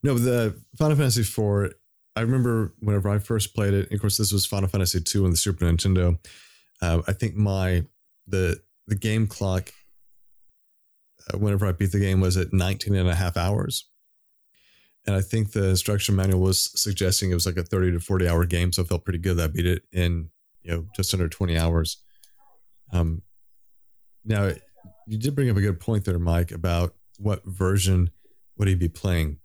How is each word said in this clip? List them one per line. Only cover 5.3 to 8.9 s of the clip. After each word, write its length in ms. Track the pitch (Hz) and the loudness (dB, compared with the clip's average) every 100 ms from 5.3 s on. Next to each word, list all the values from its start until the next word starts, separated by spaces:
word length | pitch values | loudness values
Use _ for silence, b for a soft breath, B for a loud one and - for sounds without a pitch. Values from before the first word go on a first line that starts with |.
the 60 | 85 | 2
Super 280 | - 82 87 | 0 0 2
Nintendo. 520 | 82 98 92 87 85 B B B B B _ | 2 2 2 2 0 B B B B B _
Uh, 200 | 90 82 82 | 0 0 0
I 20 | |
think 240 | 98 110 95 | -2 -4 0
my, 480 | 104 95 92 90 82 _ _ _ - | 0 0 0 0 -2 _ _ _ -8
the, 360 | 95 92 - _ _ | -2 0 -2 _ _
the 80 | - | -6